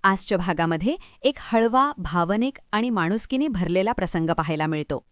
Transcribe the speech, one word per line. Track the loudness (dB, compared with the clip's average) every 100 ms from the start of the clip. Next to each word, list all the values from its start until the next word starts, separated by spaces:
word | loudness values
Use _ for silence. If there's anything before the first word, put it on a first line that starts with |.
आजच्या | 2 0 0 -2
भागामध्ये | 0 0 0 0 -2 -4 -10 -2
एक | -2 -2
हळवा, | -2 2 4 4 2 -2
भावनिक | -4 0 0 0 -2 -4 _
आणि | -2 0
माणुसकीने | 0 0 0 -2 0 0
भरलेला | 0 0 2 0
प्रसंग | 0 0 0 0
पाहायला | 0 -2 0 0
मिळतो. | -2 -2 -6 _